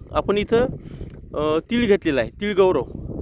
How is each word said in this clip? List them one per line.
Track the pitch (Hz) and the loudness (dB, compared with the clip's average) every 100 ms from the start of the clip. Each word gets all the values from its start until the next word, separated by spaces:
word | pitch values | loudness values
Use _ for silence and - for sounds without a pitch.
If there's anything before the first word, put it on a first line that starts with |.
| - | -6
आपण | 151 - 202 | -2 0 0
इथं, | 208 226 254 - - - - - - 147 | 2 2 2 -4 -12 -14 -14 -14 -10 -4
अ, | 151 160 - | 0 0 0
तीळ | 240 233 | 0 4
घेतलेला | 196 165 131 | 4 4 0
आहे, | 113 | 0
तीळ | - 208 190 | -2 -2 4
गौरव. | 185 160 113 - - - | 4 4 -2 -8 -10 -8